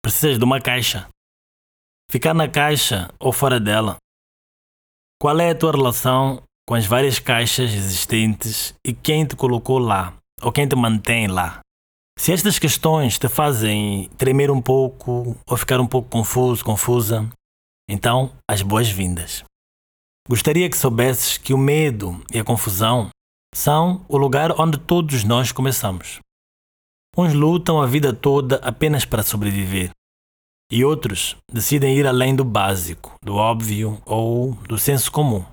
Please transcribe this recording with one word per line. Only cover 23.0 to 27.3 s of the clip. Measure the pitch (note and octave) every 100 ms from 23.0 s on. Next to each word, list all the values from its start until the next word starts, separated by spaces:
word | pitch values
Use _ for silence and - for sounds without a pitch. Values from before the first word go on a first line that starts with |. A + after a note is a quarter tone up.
| G2+ - _ _ _
são | - - D3+ E3+ F3+ -
o | C#3+
lugar | C#3 C3 D#3+ -
onde | D#3+ D3
todos | - F3 D#3+ C3+
nós | G#2 A#2+ B2
começamos. | - C3+ B2+ A2 F#2 - - _ _ _ _ _ _ _ _ _
Uns | - F3